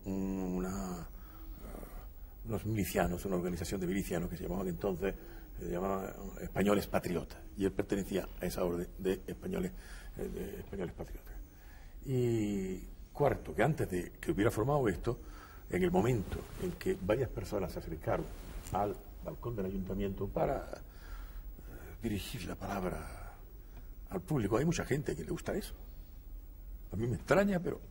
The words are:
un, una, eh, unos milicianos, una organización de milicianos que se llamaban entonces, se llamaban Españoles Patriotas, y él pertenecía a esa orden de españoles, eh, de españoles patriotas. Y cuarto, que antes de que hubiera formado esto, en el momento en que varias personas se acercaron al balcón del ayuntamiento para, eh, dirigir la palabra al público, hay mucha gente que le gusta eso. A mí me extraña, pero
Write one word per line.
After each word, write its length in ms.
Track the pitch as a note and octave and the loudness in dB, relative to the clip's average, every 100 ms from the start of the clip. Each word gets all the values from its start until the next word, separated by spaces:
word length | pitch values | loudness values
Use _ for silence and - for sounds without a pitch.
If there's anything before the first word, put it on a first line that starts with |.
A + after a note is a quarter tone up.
| G2 | -2
un, 500 | F#2+ F#2+ F#2+ F#2 F2+ | 0 0 0 0 0
una, 440 | F#2 F#2+ F#2+ F2 | 0 -2 -2 -4
eh, 1500 | D#2 - - - - - - - - - - - - - A#2 | -6 -10 -12 -12 -10 -10 -8 -10 -10 -10 -10 -12 -12 -10 -4
unos 180 | G#2+ G#2 | -2 0
milicianos, 580 | A2 F2+ G2+ F2 F2 G2 | 2 2 4 4 2 0
una 100 | F2+ | 2
organización 440 | F2+ F2 F2 G2+ | 2 0 0 0
de 60 | F2+ | 2
milicianos 420 | G2 - F2 F2 | 0 2 0 0
que 80 | F2 | -2
se 60 | |
llamaban 240 | F2 F#2 F#2+ | -2 0 0
entonces, 440 | E2 G#2 F2 F#2+ F2+ - - - - | 0 0 2 0 -2 -6 -12 -10 -8
se 100 | F3 | -4
llamaban 420 | F3 G2 F#2+ F#2+ - F#2+ - | -2 0 0 -2 -6 -8 -8
Españoles 460 | F#2 - G2 G#2 - | -2 4 6 6 4
Patriotas, 500 | F#2 - E2+ - - - - | 2 2 0 -2 -8 -10 2
y 80 | G2 | 2
él 60 | |
pertenecía 540 | - G2+ G2 F#2 F#2+ - - | 2 2 2 2 0 0 -2
a 40 | F2+ | -2
esa 180 | - | 2
orden 240 | F#2+ F3 - - | 2 2 -2 0
de 240 | - F#3+ - | 2 2 0
españoles, 440 | F3+ F#3 F#3 F#3 - - - - - | -6 -2 0 -2 -4 -10 -12 -10 -6
eh, 100 | F#2 | -4
de 320 | F2+ F#2+ F#2 | -4 -4 -6
españoles 340 | - F#2+ F2 - | -8 -4 -4 -6
patriotas. 380 | - - - - - - - - - - C3+ | -8 -8 -10 -10 -12 -14 -16 -14 -14 -10 -2
Y 760 | B2+ A#2+ A2+ G#2 G2+ F#2+ F#2 - - - | 2 4 4 4 2 0 -4 -6 -12 -6
cuarto, 420 | - C#3 G2+ - | 4 6 6 2
que 100 | D#2 | 4
antes 260 | B2 D3+ G#2 | 6 6 2
de 220 | F2+ - | 0 -2
que 180 | - - | -2 0
hubiera 200 | D#2+ A2 | 6 6
formado 360 | - A#2 D3 A#2 | 6 4 6 6
esto, 320 | E2 - B2+ - - - - - | 4 2 -2 -4 -12 -14 -14 0
en 140 | F3+ | 4
el 80 | F3+ | 6
momento 460 | F#3 B2 B2+ - - - - | 6 6 4 2 -4 -6 -4
en 80 | F#3 | -2
que 240 | E3 F#3+ F#3 | 0 0 2
varias 280 | F#2 A#2+ A#2+ | 4 4 2
personas 420 | - G2 G#2 F2+ | -2 -2 0 -2
se 60 | - | -4
acercaron 460 | - - - - D#3 - - - - | -6 -2 2 2 2 -8 -8 -8 -2
al 240 | G3 G3+ - - - | 2 2 0 -8 -10
balcón 320 | - - A#2+ A2+ | -8 -6 -4 -2
del 100 | F#2+ | 0
ayuntamiento 640 | G2 F#2 G2 G2+ F#2+ G2+ | 0 -2 0 0 0 -2
para, 300 | E3 D3 A#2+ D#2+ | 2 2 2 -2
eh, 100 | - - - - - - - - - - - - - | -8 -10 -14 -12 -10 -10 -10 -10 -10 -10 -10 -10 -4
dirigir 440 | A#2 G2+ - - F2 | -2 0 -2 -6 -6
la 100 | E2+ | -4
palabra 680 | F#2 G2+ F2+ D2+ D2+ - - - - - - - - - - | -2 0 0 -2 -4 -8 -10 -12 -14 -14 -14 -12 -12 -10 -4
al 120 | F#3 | -4
público, 360 | - D3+ G2 A2 | 2 4 6 6
hay 80 | D#3+ | 6
mucha 200 | - - | 4 4
gente 300 | C#3 - D3+ | 2 2 -2
que 80 | |
le 80 | - | -2
gusta 220 | E3 - | -2 0
eso. 200 | F#3+ - - - - - - - - - - - - - | 0 -2 -8 -10 -12 -12 -12 -12 -12 -12 -12 -12 -10 -6
A 40 | - | 0
mí 120 | A#2+ | 0
me 80 | G#2 | 2
extraña, 440 | - D#3 G3+ F#3 | 4 6 6 4
pero 220 | F3+ - - | 0 -4 -8